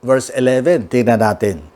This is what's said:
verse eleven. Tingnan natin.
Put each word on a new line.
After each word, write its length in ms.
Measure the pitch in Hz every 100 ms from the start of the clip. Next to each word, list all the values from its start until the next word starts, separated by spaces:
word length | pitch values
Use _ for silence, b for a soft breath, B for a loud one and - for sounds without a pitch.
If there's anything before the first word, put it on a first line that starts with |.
verse 320 | 123 131 127
eleven. 560 | 135 127 127 135 175 101
Tingnan 320 | 127 117 117
natin. 400 | 110 104 104 82 76